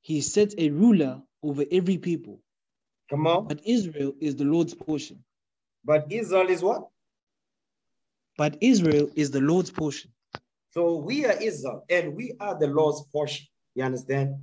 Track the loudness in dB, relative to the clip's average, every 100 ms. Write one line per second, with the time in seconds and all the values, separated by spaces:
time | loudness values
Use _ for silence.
0 | -4 -4 0 2 2 2 -2 4 6 6
1 | 2 -4 _ _ -6 -4 0 0 0 -2
2 | -2 -4 -6 -20 _ _ _ _ _ _
3 | _ -2 2 0 -2 -8 0 0 -2 -6
4 | -6 -4 -6 -2 0 2 0 -6 -6 -6
5 | -6 -20 _ _ _ _ _ _ 0 0
6 | 0 -6 0 2 2 2 0 -2 -6 _
7 | _ _ _ _ _ _ _ _ _ _
8 | _ _ _ -4 -4 2 4 6 6 4
9 | 2 0 -2 2 2 2 0 -4 -6 -6
10 | -16 _ _ -18 _ _ _ -2 0 -2
11 | -4 -2 0 0 -2 -4 -8 -10 -2 0
12 | 0 -8 -12 -8 -8 0 0 4 2 0
13 | -6 -4 -4 -6 -14 _ _ -4 -4 -4
14 | -4 -2 -2 -4